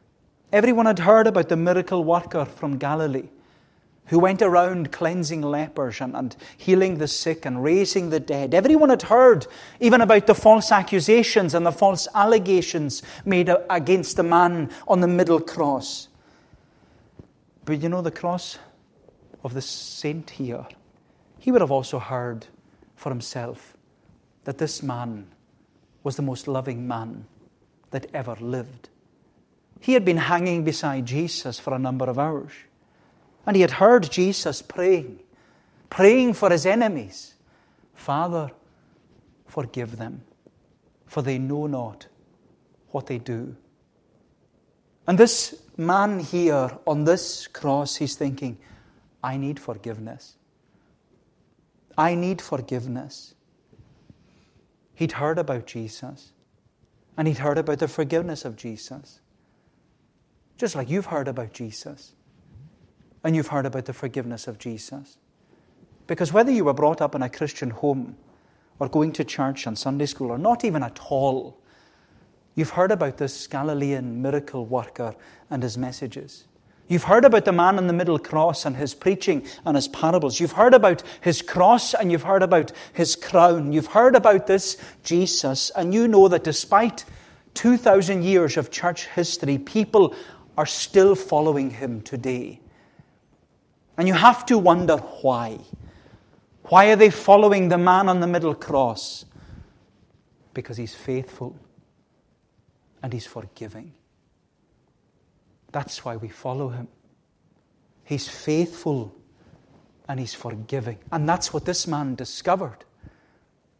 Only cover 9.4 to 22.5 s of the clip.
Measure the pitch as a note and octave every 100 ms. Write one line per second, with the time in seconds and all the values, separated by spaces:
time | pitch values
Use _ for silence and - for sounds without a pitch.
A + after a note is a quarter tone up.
9.4 | - - - - A#3+ A#3+ A3 G#3+ G#3 G3+
10.4 | A3 A3 - G#3 - F#3+ E3 A#3 A3+ A3
11.4 | F3+ E3 E3+ - G3 F#3 - G#3+ G#3+ A3
12.4 | F#3 F#3 - E3+ D3 - - - G3 F3+
13.4 | F3+ F3+ - F3 C#3+ F#3 - - E3+ E3+
14.4 | F3 E3+ D3 - - F#3 F3 F3 E3+ E3
15.4 | E3 - D3 C3 - - - _ _ _
16.4 | _ _ _ _ _ _ _ - - _
17.4 | _ _ - D3+ E3 F3+ E3 - F3 F3
18.4 | - - - _ _ _ _ _ _ -
19.4 | B2+ C3 C3 - - - D3 D#3+ D#3 -
20.4 | B2+ A#2+ - - _ _ _ _ _ _
21.4 | B3+ B3 D3+ C3+ B2+ C3 - B2+ B2 A2+
22.4 | -